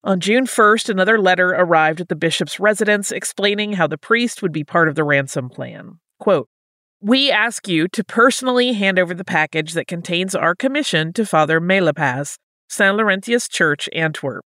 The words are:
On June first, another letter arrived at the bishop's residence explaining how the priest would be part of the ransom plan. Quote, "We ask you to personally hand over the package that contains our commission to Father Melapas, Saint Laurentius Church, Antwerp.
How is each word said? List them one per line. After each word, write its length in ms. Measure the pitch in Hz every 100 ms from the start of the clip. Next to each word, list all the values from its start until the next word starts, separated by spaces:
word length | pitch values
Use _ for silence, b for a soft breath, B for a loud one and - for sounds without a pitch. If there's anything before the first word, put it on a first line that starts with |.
| -
On 140 | 190
June 240 | 170 233
first, 460 | 262 - 214 220 -
another 280 | 190 185 226
letter 340 | 190 180 180
arrived 460 | 185 180 165 156 160
at 120 | 180
the 40 |
bishop's 460 | 156 165 - 185 -
residence 500 | 208 214 208 208 196
explaining 640 | - - - 202 208 208
how 140 | 202 160
the 100 | 151
priest 460 | - 226 240 -
would 100 | 190
be 100 | 156
part 240 | 147 170 160
of 100 | 147
the 60 |
ransom 460 | 147 143 135 143 127
plan. 500 | - 123 113 - 160 _ _
Quote, 260 | - 165 120 _ _ _ _ _
"We 300 | 202 262 277
ask 360 | 214 226 - -
you 200 | 165 170
to 160 | -
personally 680 | 196 - 247 - 254 247 247
hand 240 | 226 196 185
over 160 | 175
the 100 | 175
package 480 | 190 170 156 160 156
that 140 | 165 -
contains 480 | 170 170 175 190
our 200 | 190 165
commission 600 | 175 262 277 294 170 160
to 100 | 180
Father 340 | 214 160 151 165
Melapas, 760 | 175 190 170 143 143 127 143 - _ _ _
Saint 300 | - 196 208
Laurentius 500 | 214 190 196 240 -
Church, 400 | - 165 147 -
Antwerp. 500 | - 160 151 139 110 -